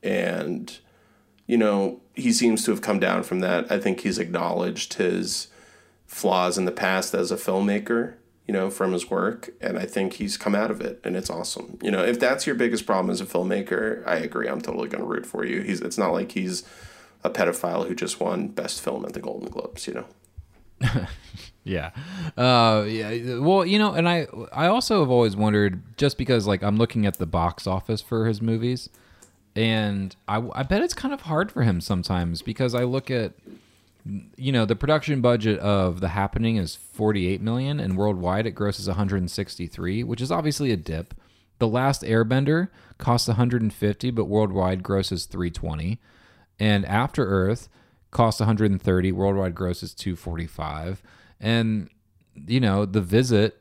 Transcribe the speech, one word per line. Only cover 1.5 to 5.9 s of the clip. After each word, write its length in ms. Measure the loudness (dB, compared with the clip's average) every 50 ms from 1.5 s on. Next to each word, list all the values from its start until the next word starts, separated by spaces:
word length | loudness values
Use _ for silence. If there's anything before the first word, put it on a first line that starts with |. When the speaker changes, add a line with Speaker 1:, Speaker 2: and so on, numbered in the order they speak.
| 2
Speaker 1:
know, 420 | 4 4 4 4 2 0 -2 -4 -8 _ _ _
he 180 | -2 0 2
seems 320 | 2 4 4 4 4 4 2
to 60 | 0
have 100 | -2 -2
come 180 | 0 0 0 2
down 240 | 2 2 2 0 0
from 160 | -2 -2 -2
that. 320 | 0 0 0 0 0 0
I 80 | -2 0
think 220 | 0 -2 -2 0
he's 180 | -2 -4 -2 -2
acknowledged 720 | -4 -4 -2 -2 -2 -2 -2 -2 -2 -2 -4 -6 -8 -8 -2
his 520 | 0 0 0 0 0 -2 -4 -6 -6 -8 -10 _ -20 -20 -20 -20 -20 _ _